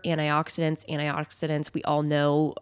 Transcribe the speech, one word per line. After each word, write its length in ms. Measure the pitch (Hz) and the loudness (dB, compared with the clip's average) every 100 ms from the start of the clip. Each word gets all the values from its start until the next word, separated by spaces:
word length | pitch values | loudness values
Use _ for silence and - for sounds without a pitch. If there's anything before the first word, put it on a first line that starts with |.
| 175 | -2
antioxidants. 800 | 160 151 151 156 - 160 156 - | 0 2 0 0 0 0 -2 -4
Antioxidants, 840 | 151 147 143 151 - 156 151 151 | -4 -2 -4 -6 -4 -2 -2 -2
we 80 | - | -4
all 200 | - 151 | 0 2
know, 500 | 151 147 147 147 151 - | 2 2 4 4 2 0